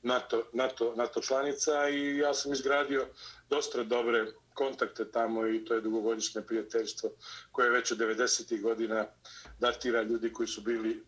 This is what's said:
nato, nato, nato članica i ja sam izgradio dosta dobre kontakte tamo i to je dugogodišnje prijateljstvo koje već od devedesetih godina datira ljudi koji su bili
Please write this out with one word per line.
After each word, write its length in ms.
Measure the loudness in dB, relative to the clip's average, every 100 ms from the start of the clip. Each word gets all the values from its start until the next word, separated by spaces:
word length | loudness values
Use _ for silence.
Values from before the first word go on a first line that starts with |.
nato, 420 | 2 0 2 0 0
nato, 400 | 0 -2 0 -2 0
nato 260 | -2 -2
članica 680 | 0 0 0 0 2 2 2
i 280 | 2 0 2
ja 160 | 2
sam 200 | 2 -2
izgradio 540 | -2 2 2 2 0 -2 -8 -18 -20 _
dosta 340 | -2 0 -4
dobre 420 | 0 2 4 2 0 -8 _
kontakte 580 | -2 -2 0 -4 -2 -2
tamo 360 | 0 0 2 0
i 180 | 0 0
to 80 |
je 80 | 0
dugogodišnje 600 | 2 0 0 0 -2 -6
prijateljstvo 680 | -2 -4 0 -2 -2 -4 -6 -8 -16 -16 -8
koje 180 | 2 4
već 220 | 4 2
od 60 | 0
devedesetih 640 | 0 2 2 0 -2 -2
godina 440 | 0 0 0 0 -2 -8 -20 -18 -18 0
datira 420 | 0 0 0 0
ljudi 320 | 2 0 -2
koji 140 | -2 -4
su 140 | -4
bili 420 | -4 -2 -2 -4